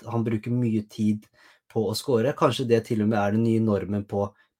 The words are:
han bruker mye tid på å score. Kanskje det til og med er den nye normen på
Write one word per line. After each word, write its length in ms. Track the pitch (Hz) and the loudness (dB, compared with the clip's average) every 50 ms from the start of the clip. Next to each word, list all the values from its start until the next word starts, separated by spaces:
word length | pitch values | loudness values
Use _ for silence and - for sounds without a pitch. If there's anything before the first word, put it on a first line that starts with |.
| - 113 | -10 -6
han 120 | 110 117 113 | -2 -2 -2
bruker 280 | 117 113 107 - 120 | 0 -2 -4 -2 -2
mye 320 | 120 123 123 113 110 110 107 - | -2 0 0 0 0 -2 -2 -4
tid 380 | - - 107 107 107 107 - _ _ _ - - - _ _ _ | -4 -2 0 0 0 0 -4 _ _ _ -20 -20 -20 _ _ _
på 200 | - 117 107 92 | -4 -2 -2 -2
å 40 | 107 | -2
score. 360 | - - - 127 110 113 139 151 | -4 -2 0 0 0 2 0 0
Kanskje 340 | - 170 139 110 - 131 117 | 2 2 2 2 0 0 2
det 180 | 117 113 110 | 2 2 2
til 160 | - 120 104 104 | 0 -2 0 0
og 60 | 107 | 2
med 100 | 113 104 | 2 2
er 120 | 101 101 | 0 0
den 120 | 104 110 113 | 0 2 2
nye 160 | 113 113 110 | 2 2 2
normen 460 | 110 107 101 95 92 90 101 104 104 | 2 2 2 0 0 -2 -4 -4 -4
på 280 | - 110 101 101 98 - _ _ _ _ _ | -4 -2 -2 -2 -4 -6 _ _ _ _ _